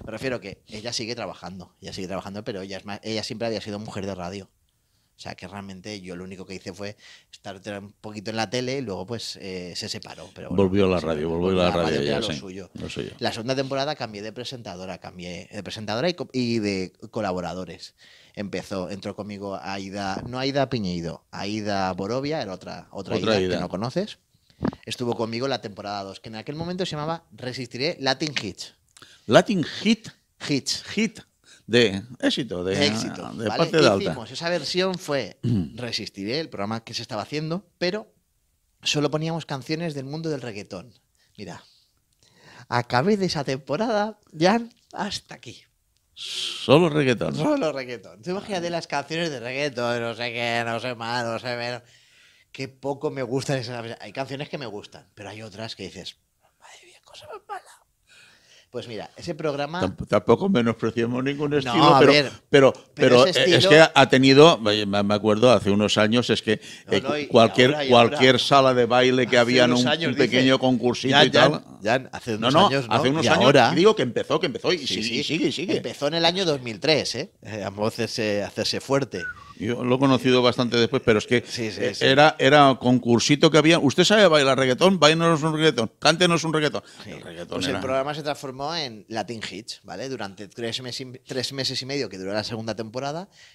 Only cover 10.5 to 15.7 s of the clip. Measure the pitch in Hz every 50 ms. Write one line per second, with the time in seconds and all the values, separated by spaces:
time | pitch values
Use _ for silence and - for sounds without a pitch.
10.5 | 87 95 98 92 95 101 98 92 92 87 78 78 82 76 76 82 82 85 87 95
11.5 | 95 90 87 87 87 87 85 80 78 71 71 73 71 71 69 - 78 69 - 95
12.5 | 92 98 92 - - - - - - - 58 - - - 117 110 - 120 110 127
13.5 | 135 131 135 131 139 135 135 147 151 - 131 110 107 101 104 110 104 123 120 -
14.5 | 139 120 110 104 90 87 92 95 90 85 - 90 85 90 87 87 87 87 92 -
15.5 | - 104 92 92